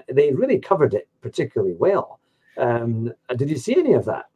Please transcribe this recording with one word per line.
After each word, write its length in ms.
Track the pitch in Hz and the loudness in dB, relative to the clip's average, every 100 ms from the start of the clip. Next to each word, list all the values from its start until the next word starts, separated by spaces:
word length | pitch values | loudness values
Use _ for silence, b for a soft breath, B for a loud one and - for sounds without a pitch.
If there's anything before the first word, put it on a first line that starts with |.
| - | -2
they 220 | 135 147 | 2 2
really 240 | 143 269 160 | 2 0 0
covered 380 | - 165 139 101 | 0 2 2 0
it 120 | - _ | -6 _
particularly 540 | 107 - 123 - 95 85 | -10 -6 -4 -2 -2 0
well. 440 | 165 180 - - _ _ _ - | 2 2 -2 -10 _ _ _ -4
Um, 560 | 123 117 117 113 117 - - | -2 0 -2 -4 -4 -8 -8
uh, 60 | 123 | -4
did 160 | 143 | -2
you 60 | 156 | -4
see 200 | - 349 | 0 2
any 160 | 302 | 4
of 120 | 131 98 | 2 0
that? 200 | - - | -6 -8